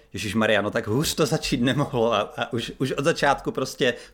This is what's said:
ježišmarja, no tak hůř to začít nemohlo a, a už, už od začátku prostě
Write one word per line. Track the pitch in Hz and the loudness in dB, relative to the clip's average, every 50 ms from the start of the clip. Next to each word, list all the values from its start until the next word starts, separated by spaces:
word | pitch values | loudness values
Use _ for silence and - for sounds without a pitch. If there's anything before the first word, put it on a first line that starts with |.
| - _ - | -18 _ -10
ježišmarja, | 101 90 107 95 113 110 107 110 101 98 | -8 -6 -2 0 2 4 4 4 4 2
no | 104 | 2
tak | - 120 104 | -2 -2 -2
hůř | 101 104 127 160 - - | 0 0 0 0 0 0
to | - 165 | 0 0
začít | 127 165 151 - - - - | 2 0 0 0 0 0 0
nemohlo | 120 135 123 143 143 - - 123 113 117 113 | 2 2 2 0 0 0 0 2 2 4 4
a, | 101 | 2
a | 107 - - - 123 - - | 0 0 -4 -6 -6 -4 -4
už, | 120 117 - - - | -6 -6 -6 -6 -4
už | 139 131 - | -4 -2 -2
od | - 139 | 0 0
začátku | 165 160 - - 143 135 - - - 135 | 0 0 2 2 2 2 2 0 -4 -4
prostě | - 131 131 - - 143 123 117 - - - | -4 -4 -6 -2 0 0 0 0 -2 -6 -10